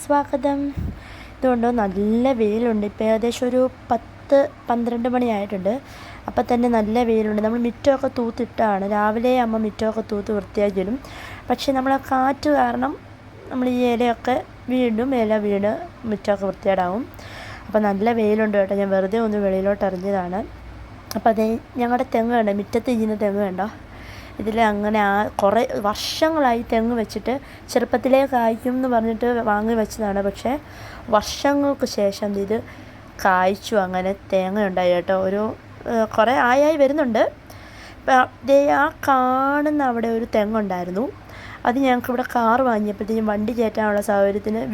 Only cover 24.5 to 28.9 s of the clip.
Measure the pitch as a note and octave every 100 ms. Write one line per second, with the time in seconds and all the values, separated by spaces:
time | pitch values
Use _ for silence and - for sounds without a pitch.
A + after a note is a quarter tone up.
24.5 | A3 A3 G#3 G#3 G#3+ G3+ G3+ G#3+ - G3+
25.5 | G#3+ - - G#3 G#3 - - D#4+ D#4+ C4
26.5 | A#3 A#3 A3+ A3+ A#3+ G#3+ G#3 A3 C4+ -
27.5 | - - B3 A#3 B3 C4 C4 C#4 B3 A3+
28.5 | A3+ B3+ B3+ C4